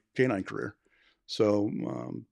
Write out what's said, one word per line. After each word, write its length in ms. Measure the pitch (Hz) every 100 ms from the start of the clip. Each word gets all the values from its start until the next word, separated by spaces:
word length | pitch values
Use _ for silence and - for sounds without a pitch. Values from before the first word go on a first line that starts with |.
| _ -
canine 260 | 127 98
career. 320 | 95 104 113 - _ _ _ _ -
So, 440 | - 107 104 104 - -
um, 400 | - 120 110 113